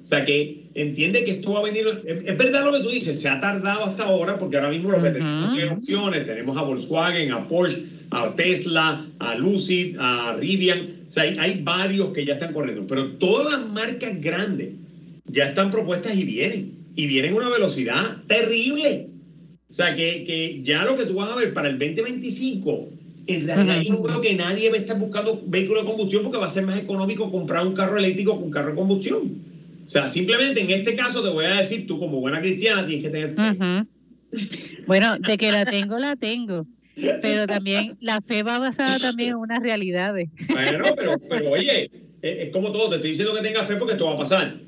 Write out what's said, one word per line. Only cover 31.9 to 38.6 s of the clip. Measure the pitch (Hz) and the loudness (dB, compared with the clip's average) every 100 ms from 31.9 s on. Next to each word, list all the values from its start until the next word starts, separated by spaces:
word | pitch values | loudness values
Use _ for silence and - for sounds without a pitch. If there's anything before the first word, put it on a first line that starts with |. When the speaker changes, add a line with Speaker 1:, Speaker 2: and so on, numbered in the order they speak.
| 160 | -4
Speaker 1:
como | 170 135 | -2 -2
buena | 131 202 | 0 0
cristiana | 185 185 214 202 151 | 0 2 2 2 0
tienes | 151 151 | -4 -4
que | |
tener... | 151 156 156 | -4 -4 0
Fe. | 214 | 0
Speaker 2:
Ujú. | 190 185 190 214 _ _ - _ 226 196 - - - - | 2 0 0 -2 _ _ -20 _ -8 -8 -10 -14 -14 2
Bueno, | 196 226 208 | 4 6 2
de | 185 208 | 0 2
que | 214 | 4
la | 208 202 | 4 2
tengo, | 202 202 226 | 0 0 -2
la | 277 277 | -2 -2
tengo. | 220 240 233 180 160 - _ - - - | -2 -2 -4 -4 -6 -12 _ -4 -2 0
Pero | 220 214 208 | 0 0 2
también | 208 196 196 214 - | 0 0 0 0 -6
la | 233 214 | -2 -2
fe | 208 220 | 0 -2
va | 214 | 0
basada | 240 | 0